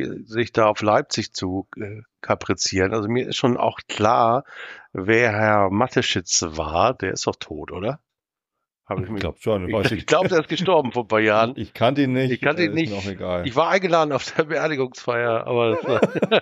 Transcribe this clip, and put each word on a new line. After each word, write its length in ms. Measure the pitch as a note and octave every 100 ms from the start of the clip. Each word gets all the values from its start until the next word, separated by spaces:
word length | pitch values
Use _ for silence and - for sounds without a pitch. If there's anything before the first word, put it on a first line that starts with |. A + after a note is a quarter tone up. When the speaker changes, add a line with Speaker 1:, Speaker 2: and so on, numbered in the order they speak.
| A#2 F#2
Speaker 1:
sich 260 | - A2+ A2+
da 140 | A2+
auf 160 | G#2+ G#2
Leipzig 500 | G#2+ A#2 D3+ - -
zu, 360 | - F#2 F#2+ - -
äh, 240 | G#2 A2 - _
kaprizieren. 720 | - G2+ - G2 - F#2+ G2
Also 140 | A2 G#2
mir 220 | A#2+ -
ist 80 | -
schon 180 | B2+
auch 240 | A#2+ A2+ - -
klar, 560 | - G#2+ B2+ A#2 B2+ - - - - -
wer 400 | F#2+ F#2+ A2+ A#2+
Herr 380 | G#2 G#2+ G#2 F#2+
Mateschitz 720 | G2+ B2+ C3+ - G2 - -
war. 500 | E2+ D#2 D#2 E2+ A2+
Der 180 | C3 F#2+
ist 140 | - -
doch 100 | -
tot, 340 | - D2+ D2+
oder? 300 | F2 G#2+ D3+ _ _ _ _ _ _ _ _
Hab 120 | - F#2+
ich 80 |
Speaker 2:
Ich 40 | F#2
Speaker 1:
mir 100 | G#2
Speaker 2:
glaub 200 | F2 -
schon, 300 | A2+ G2+ F2+
Speaker 1:
ich, 40 |
Speaker 2:
weiß 180 | G#2+ F#2
Speaker 1:
ich 60 | G2+
Speaker 2:
ich. 60 |
Speaker 1:
glaub, 220 | - D#3 F#3
der 120 | E3+
ist 100 | -
gestorben 420 | D#3+ F3+ E3 B2+
vor 140 | B2
ein 20 | G#2+
paar 140 | A2
Jahren. 320 | G#2+ G#2+ A2+
Speaker 2:
Ich 180 | A#2+ G2+
kannte 280 | - A#2 C#3
ihn 100 | C3
nicht, 200 | B2+ C3
Speaker 1:
Ich 100 | A#2+
kannte 220 | C#3+ D#3+
ihn 80 | E3+
Speaker 2:
äh, 20 |
ist 20 |
Speaker 1:
nicht. 160 | D#3+ C3+
Speaker 2:
mir 60 | G2
auch 80 |
egal. 420 | F#2+ F2 F#2 F2+ A#2+
Speaker 1:
Ich 80 |
war 140 | A#2+ E3
eingeladen 420 | G3 F#3 E3 D#3
auf 180 | C3 -
der 100 | -
Beerdigungsfeier, 1040 | D3+ C#3+ D#3 C3+ B2+ - - A#2+ A#2+ A2+ -
aber 320 | A#2+ A#2 A2
es 80 | - A2+ - - - G#3+